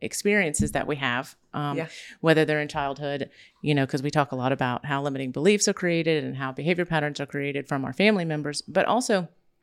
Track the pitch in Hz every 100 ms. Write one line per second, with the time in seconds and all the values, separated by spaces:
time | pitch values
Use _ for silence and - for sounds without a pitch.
0 | - - 208 208 170 151 147 143 - 143
1 | 135 123 143 - _ - 147 143 160 -
2 | - - 165 156 151 151 147 156 139 143
3 | 147 143 - - - _ 147 147 135 139
4 | 143 147 139 131 127 135 127 120 147 139
5 | 143 135 131 135 170 208 208 196 180 165
6 | 160 156 131 135 135 131 147 180 170 160
7 | 147 147 143 143 143 139 139 139 127 -
8 | 202 202 165 151 147 147 - 185 - 220
9 | 254 196 165 _ _ _